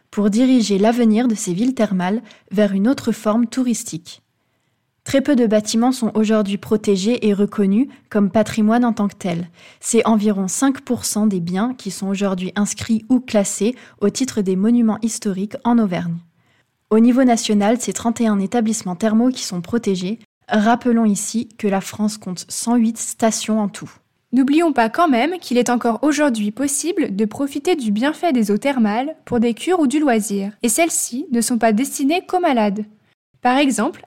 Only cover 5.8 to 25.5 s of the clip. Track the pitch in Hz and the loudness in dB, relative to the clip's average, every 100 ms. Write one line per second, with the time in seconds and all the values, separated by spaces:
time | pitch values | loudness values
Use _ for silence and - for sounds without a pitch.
5.8 | 240 254 214 208 214 220 202 202 - 214 | 0 0 -2 0 2 2 0 -4 -2 -2
6.8 | 214 196 196 240 220 196 202 214 196 202 | 0 0 0 0 0 0 0 0 0 2
7.8 | 285 - _ 214 202 226 214 - 214 233 | 0 -6 _ 0 2 2 0 0 2 2
8.8 | 247 220 208 - 190 170 180 - - - | 2 0 -2 -4 -6 -6 -8 -14 -20 -14
9.8 | - 226 - 220 208 196 190 - 269 269 | -2 0 2 2 2 0 -2 0 0 -2
10.8 | - 240 - 208 214 190 170 185 233 254 | -4 -6 -4 0 0 0 -2 -2 -2 -4
11.8 | 196 180 196 196 202 190 185 - 202 - | -10 -8 -4 -2 -2 -2 -4 -2 -2 -4
12.8 | - 220 220 254 254 220 196 - 202 254 | -2 -2 2 0 2 0 0 0 -2 -4
13.8 | - _ 202 - 262 - 190 185 208 240 | -10 _ -2 -2 -2 -2 -2 0 2 4
14.8 | 226 214 226 - 214 185 208 - - 240 | 2 0 -4 -4 -6 -4 -6 -4 0 2
15.8 | 214 175 170 170 - _ _ _ _ _ | 2 -2 -4 -8 -10 _ _ _ _ _
16.8 | _ 214 233 247 254 226 - 208 202 240 | _ 4 4 4 4 2 2 2 2 0
17.8 | 226 185 240 226 226 202 196 240 220 214 | -2 -4 -4 0 0 0 0 0 0 -2
18.8 | 185 175 220 220 247 254 - 180 170 233 | -6 -4 0 2 2 0 -6 -8 -4 -4
19.8 | 220 190 185 226 _ _ - 214 208 240 | -2 -2 -4 -8 _ _ -4 0 2 2
20.8 | 247 226 220 196 - 226 240 - 208 190 | 2 2 2 0 -2 -6 -6 -6 -2 -2
21.8 | 185 - 214 214 - 180 - - - 240 | -4 -4 -4 -4 -8 -12 -10 -8 0 2
22.8 | 220 226 - - 226 214 - 220 202 214 | 2 -2 -8 -2 -2 0 -2 -2 -2 -6
23.8 | 151 - _ _ _ 247 269 294 339 269 | -16 -20 _ _ _ 0 2 2 2 2
24.8 | 226 - 339 240 277 370 - | 0 2 2 2 0 -4 -2